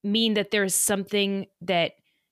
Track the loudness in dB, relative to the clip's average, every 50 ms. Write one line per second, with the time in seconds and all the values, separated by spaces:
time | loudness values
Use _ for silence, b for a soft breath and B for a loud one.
0 | -2 0 2 2 2 2 2 0 0 0 0 0 0 0 0 0 0 0 0 -2
1 | -2 -2 -2 -2 0 0 -2 -4 -6 -10 _ _ -6 -2 0 0 0 0 -4 _
2 | _ _ _ _ _ _